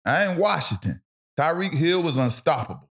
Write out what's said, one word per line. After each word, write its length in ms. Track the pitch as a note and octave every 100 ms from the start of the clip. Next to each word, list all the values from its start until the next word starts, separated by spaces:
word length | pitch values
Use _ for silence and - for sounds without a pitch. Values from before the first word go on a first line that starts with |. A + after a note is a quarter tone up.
| -
Now, 240 | D3+ G3+
in 80 | F3+
Washington, 640 | A2 D#3+ B2+ G2+ F#2+ C2+ - _ _ -
Tyreek 340 | D3+ F3 F#3+
Hill 300 | D3+ E3 F3+
was 140 | E3+ C3
unstoppable. 760 | B2+ A#2+ - C#3 A2+ - -